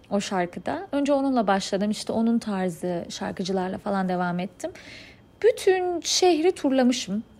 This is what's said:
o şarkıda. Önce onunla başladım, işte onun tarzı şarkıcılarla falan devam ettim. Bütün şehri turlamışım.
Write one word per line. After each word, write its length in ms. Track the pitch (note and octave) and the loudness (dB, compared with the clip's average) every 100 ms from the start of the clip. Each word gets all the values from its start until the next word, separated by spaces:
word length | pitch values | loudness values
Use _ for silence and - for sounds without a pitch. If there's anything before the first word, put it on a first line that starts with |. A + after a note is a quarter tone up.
| - | -4
o 100 | G3+ | -2
şarkıda. 680 | - F#3+ F3 F#3+ - D#4+ G4 | 0 -2 -2 -4 -6 -6 -4
Önce 200 | C#4 C#4 | -2 2
onunla 340 | C#4 C4+ B3+ G3+ | 2 2 2 2
başladım, 440 | G3 - G3 G#3 | 2 0 -2 -2
işte 220 | G#3+ - | -4 -2
onun 260 | A3 A3+ A#3 | 0 2 2
tarzı 680 | A3 G3 F#3 E3 F3+ F3 - | 0 -2 -2 -4 -4 -4 -6
şarkıcılarla 680 | - G3 - F#3 F#3+ F3+ F#3 | -8 -8 -6 -4 -2 -2 -6
falan 300 | G#3 G3 F#3 | -4 -2 0
devam 320 | F3+ F3+ F3 | 0 -2 -2
ettim. 300 | F#3 - D#4+ - - - - - - - | -6 -8 -12 -12 -18 -20 -20 -20 -20 0
Bütün 580 | G#4+ - - F#4 F4+ F4 | 2 4 4 2 2 -2
şehri 520 | - - F#4 D#4 F4 | -2 4 4 6 4
turlamışım. 680 | F4+ C#4+ C4 B3 B3 - G3+ - | 2 2 4 4 4 -2 -6 -6